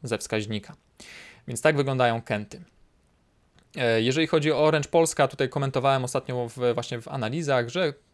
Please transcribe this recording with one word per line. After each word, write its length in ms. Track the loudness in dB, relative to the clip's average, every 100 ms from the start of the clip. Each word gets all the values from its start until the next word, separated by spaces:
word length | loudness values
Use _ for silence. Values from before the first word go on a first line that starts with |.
ze 140 | -6 -6
wskaźnika. 580 | -4 -4 -4 -8 -10 -20 _ _ -20 -20 -20 -18 -10
Więc 140 | 0
tak 160 | 2 2
wyglądają 440 | 0 2 2 2
Kenty. 400 | -2 -4 -6 -16 -20 _ _ _ _ _ _ _ _ _ _ -2
E, 260 | 2 4
jeżeli 260 | 2 2 2
chodzi 240 | 2 2
o 120 | 4
Orange 260 | 4 2 2
Polska, 380 | 2 2 2 0
tutaj 220 | 2 -2
komentowałem 540 | -2 -2 0 2 2
ostatnio 460 | 0 -4 -4 -6 -6
w, 240 | -2 0
właśnie 280 | 0 -4 -10
w 60 | -8
analizach, 640 | -6 -4 -2 0 0 0
że 240 | -2 -2 -4 _